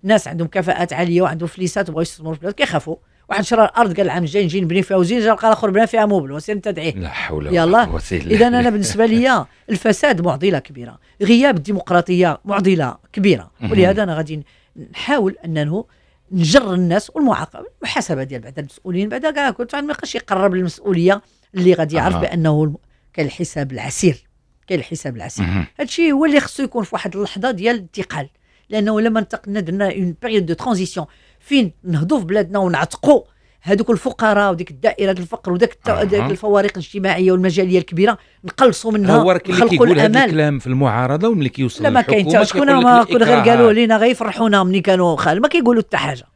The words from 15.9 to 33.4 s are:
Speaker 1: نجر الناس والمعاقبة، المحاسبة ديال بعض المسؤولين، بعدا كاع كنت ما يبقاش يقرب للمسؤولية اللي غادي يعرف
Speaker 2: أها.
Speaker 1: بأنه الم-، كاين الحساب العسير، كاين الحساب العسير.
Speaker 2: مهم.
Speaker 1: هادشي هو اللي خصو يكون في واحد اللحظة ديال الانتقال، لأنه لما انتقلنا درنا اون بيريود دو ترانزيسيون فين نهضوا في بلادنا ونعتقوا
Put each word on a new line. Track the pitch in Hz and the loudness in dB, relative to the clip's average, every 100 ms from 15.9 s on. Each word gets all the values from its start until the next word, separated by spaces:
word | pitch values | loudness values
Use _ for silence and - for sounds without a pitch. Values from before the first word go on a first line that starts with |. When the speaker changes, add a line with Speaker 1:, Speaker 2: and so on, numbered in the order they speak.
| _ _ _ _ | _ _ _ _
Speaker 1:
نجر | 185 160 240 226 | -2 4 4 4
الناس | 180 180 180 208 | -2 0 0 -2
والمعاقبة، | - 277 - - - 440 _ | -2 0 0 -4 -12 -20 _
المحاسبة | 320 - - 147 | -6 -6 -4 -6
ديال | 131 131 | -6 -10
بعض | 117 135 | -14 -14
المسؤولين، | 143 - - 175 208 | -14 -14 -8 -4 -4
بعدا | 240 302 | -4 -4
كاع | 294 277 | -2 -4
كنت | - 240 | -4 -8
ما | 277 294 | -6 -8
يبقاش | 294 - | -8 -8
يقرب | 233 - 190 196 | -10 -6 -2 0
للمسؤولية | 185 180 - 202 180 175 202 _ _ _ | 0 -4 -6 -4 0 2 0 _ _ _
اللي | 190 180 | 0 2
غادي | 170 156 156 | 2 2 0
يعرف | 175 | 0
Speaker 2:
أها. | 175 | 0
Speaker 1:
بأنه | - 175 160 151 | -2 0 2 2
الم-، | 156 151 _ _ _ | 0 -4 _ _ _
كاين | - 147 | -6 -6
الحساب | - 175 - 139 | -4 -8 -6 -8
العسير، | 123 117 - 185 135 _ _ _ _ _ | -8 -10 0 0 0 _ _ _ _ _
كاين | 180 | -6
الحساب | 120 160 147 120 | -6 -10 -10 -10
العسير. | - - 90 | -12 -6 -2
Speaker 2:
مهم. | 95 - _ | -2 -4 _
Speaker 1:
هادشي | 285 - 330 | -8 0 0
هو | 277 | 2
اللي | 320 285 | 2 2
خصو | - - | -2 -6
يكون | 269 240 | -6 -4
في | 202 | -6
واحد | 202 202 185 | -6 -8 -6
اللحظة | 202 - 240 | -8 -4 -4
ديال | 208 202 | -2 -2
الانتقال، | 240 175 - - 151 139 _ _ _ _ | -2 -6 -12 -10 -8 -12 _ _ _ _
لأنه | 214 208 214 | -4 0 0
لما | 226 226 | 0 0
انتقلنا | 208 - - 202 | -4 -10 -8 -8
درنا | 165 190 202 | -6 -2 -2
اون | - 180 165 | -2 -6 -6
بيريود | 240 220 170 | -4 -2 -2
دو | |
ترانزيسيون | 170 - 208 185 - 151 _ _ _ | -4 -4 -4 -4 -8 -12 _ _ _
فين | _ 285 208 - | _ 0 0 -4
نهضوا | 180 160 165 226 | -4 -2 0 -2
في | |
بلادنا | 170 202 170 202 | 0 -2 0 -2
ونعتقوا | 185 156 160 - 277 277 - _ | -2 -2 -4 -4 4 4 2 _